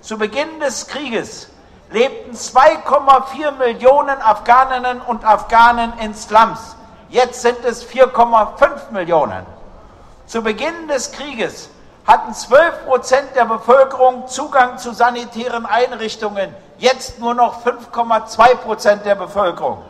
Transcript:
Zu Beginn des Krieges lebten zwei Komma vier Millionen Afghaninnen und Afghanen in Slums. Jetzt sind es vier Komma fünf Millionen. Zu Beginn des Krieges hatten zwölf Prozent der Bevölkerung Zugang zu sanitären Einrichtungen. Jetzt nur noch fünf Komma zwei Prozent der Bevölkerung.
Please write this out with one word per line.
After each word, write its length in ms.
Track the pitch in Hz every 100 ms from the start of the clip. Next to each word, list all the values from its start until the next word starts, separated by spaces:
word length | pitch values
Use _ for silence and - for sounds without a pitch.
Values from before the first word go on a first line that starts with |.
Zu 160 | - 220
Beginn 440 | 214 220 311 320
des 260 | 294 233 -
Krieges 600 | 262 285 226 120 - - _ _ - _
lebten 440 | 190 262 - -
zwei 420 | 233 - 254 302 311
Komma 500 | - 302 277 269 254
vier 200 | - 302
Millionen 720 | 277 254 226 240 285 285 269
Afghaninnen 800 | 220 214 - 247 262 254 247 247
und 240 | 247 226 220
Afghanen 680 | 202 - 226 233 240 233 226
in 160 | 220
Slums. 600 | 208 - 214 220 160 - - - - -
Jetzt 320 | 196 247 -
sind 200 | 233 247
es 200 | 247 226
vier 240 | - 247 254
Komma 460 | 220 240 233 208 -
fünf 340 | 311 - -
Millionen. 540 | 220 170 165 127 92 90 - - - - - - - -
Zu 160 | 226
Beginn 460 | 220 208 285 339 320
des 240 | 285 -
Krieges 560 | - 285 240 175 - - _ - _ -
hatten 260 | 214 240
zwölf 540 | 226 - 254 330 311 -
Prozent 500 | 254 - 262 277 262
der 80 |
Bevölkerung 840 | 226 220 - 262 262 269 254 247 247
Zugang 520 | - 294 277 247 247
zu 140 | 240
sanitären 760 | 226 247 240 240 226 247 240 226
Einrichtungen. 920 | 214 254 233 220 - 214 202 185 - - -
Jetzt 400 | 247 254 - -
nur 160 | 233
noch 260 | 240 240 -
fünf 320 | 240 240 233
Komma 320 | - 233 226 214
zwei 280 | - 233
Prozent 500 | 240 226 208 - 208
der 120 | 202 196
Bevölkerung. 680 | 180 196 196 165 151 - -